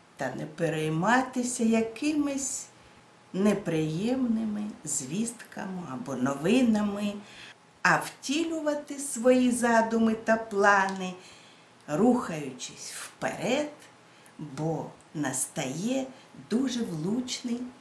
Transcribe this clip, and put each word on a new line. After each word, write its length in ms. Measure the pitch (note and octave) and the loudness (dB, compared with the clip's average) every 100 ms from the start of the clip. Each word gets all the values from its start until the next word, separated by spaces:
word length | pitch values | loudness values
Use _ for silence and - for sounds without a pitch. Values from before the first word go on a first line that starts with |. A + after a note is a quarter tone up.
| _ - | _ -8
та 160 | C3 C3+ | -6 -6
не 100 | D3+ | -8
перейматися 1160 | - D#3+ D#3 D#3 D#3 F#3 B3 B3+ C4 B3 - | -4 -2 0 0 0 4 4 2 -2 -4 0
якимись 1000 | A3+ A3+ A3+ - D4 D4+ C#4+ C4+ - - - - - - - - - | 2 4 2 -2 0 0 0 -2 -4 -6 -10 -18 -20 -20 -20 -20 -8
неприємними 1300 | E3 G#3 G3 - D#3+ D#3 D#3+ A3 C4 B3 A3 A3 G#3 - - | 0 2 2 0 -2 0 -2 -2 0 0 0 -2 -4 -6 -10
звістками 1000 | E3 - B2+ F3 A#3 - - - F#3+ F#3 F3 | -6 -6 -4 -4 -4 -6 -14 -10 -8 -8 -8
або 240 | B2+ B2+ B2+ | -8 -6 -2
новинами, 1000 | C3 C#3+ D#3+ B3 B3 G#3+ G#3 G3+ G#3 G3+ - - - - _ _ | -2 0 4 4 6 4 2 -2 -4 -6 -10 -18 -20 -20 _ _
а 140 | F3+ F#3+ | 2 2
втілювати 1040 | - - - D4 E4 D#4+ D4+ D4 - C#4+ | 0 -8 -4 -2 0 -2 -2 -2 -4 -10
свої 520 | - A#3 B3 B3+ B3 | -8 0 4 6 6
задуми 640 | A3+ A#3+ A#3 A3 A3+ A3+ | 4 4 6 4 4 2
та 220 | A3 - A3+ | 2 2 2
плани, 800 | - G3 G3+ G3+ F#3+ F#3+ F#3 F#3 - - - - - - - | 2 4 6 6 4 0 -6 -8 -14 -20 -20 -20 -20 -18 -4
рухаючись 1040 | D3+ A#3 A#3+ - D#3+ C#3 B2+ - - - | 2 4 4 0 -6 -8 -10 -12 -12 -14
вперед, 800 | - - - C#3+ - E3+ C4 D4+ - - - - - - - D3+ C3+ | -12 -14 -8 -6 -4 -2 -2 -2 -8 -20 -20 -20 -20 -20 -14 -12 -6
бо 280 | D#3+ D#3 - - - | -4 -4 -6 -14 -12
настає 920 | D#3+ C#3 C3+ - - C3+ D3 G#3+ C4 C4 - - - - | -6 -4 -2 -4 -4 -6 -4 -2 -2 -4 -10 -20 -20 -4
дуже 340 | A3+ C4+ A#3+ | -2 0 -2
влучний 760 | G3+ E3 E3 A#3+ B3 - B3 A#3+ B3 - | -4 -4 -2 -2 -4 -6 -6 -6 -6 -12